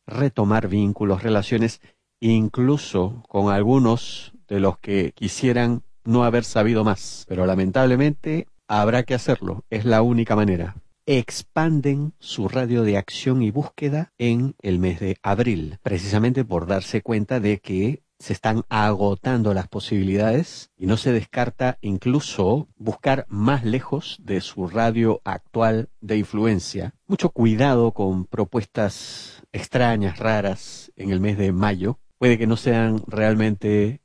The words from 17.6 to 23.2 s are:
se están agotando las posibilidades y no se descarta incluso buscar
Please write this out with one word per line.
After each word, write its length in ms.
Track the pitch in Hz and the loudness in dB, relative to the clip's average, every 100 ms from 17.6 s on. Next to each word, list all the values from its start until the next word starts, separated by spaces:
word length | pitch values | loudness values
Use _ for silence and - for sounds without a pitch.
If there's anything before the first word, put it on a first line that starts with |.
| - 92 104 151 _ _ | -2 -2 -2 -4 _ _
se 160 | - | -8
están 280 | 101 113 110 - | -4 0 -2 0
agotando 840 | 110 104 101 101 98 127 127 107 | 0 2 2 0 0 0 0 2
las 140 | 95 87 | 0 -4
posibilidades 1040 | 104 - 104 95 98 110 123 170 - - _ | -8 -4 0 0 2 2 2 -2 -8 -20 _
y 80 | 92 | -2
no 100 | 110 | 0
se 140 | 139 | 2
descarta 680 | 117 113 - 123 - 127 - | 0 -2 -4 -4 -2 -2 -2
incluso 880 | 107 95 123 139 - - 95 131 - _ | -4 -2 0 0 -2 0 2 0 -2 _
buscar 500 | 110 - 143 135 | -6 -4 -2 -2